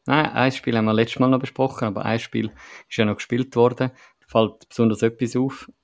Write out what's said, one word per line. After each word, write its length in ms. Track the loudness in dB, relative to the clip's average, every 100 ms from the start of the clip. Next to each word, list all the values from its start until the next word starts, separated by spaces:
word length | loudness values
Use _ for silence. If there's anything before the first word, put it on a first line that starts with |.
nein, 200 | 0 2 2
ein 240 | 0 0
Spiel 260 | -2 -2 0
haben 80 |
wir 80 | 2
letztes 260 | 2 0 2
Mal 100 | 2
noch 100 | 2
besprochen, 460 | -2 -4 -4 -2
aber 200 | -4 -4
ein 140 | -2 -4
Spiel 320 | -4 -6 -6 -8 -20 -20 -6
ist 80 | -2
ja 80 |
noch 100 | 0
gespielt 400 | -2 -4 -4 -2
worden. 360 | 2 2 2 -6 -6 -20 _
Da 80 | _
fällt 420 | 0 0 -2 _
besonders 320 | 0 2 2
etwas 340 | 0 0 -4
auf, 360 | -2 -2 -6 -18 -16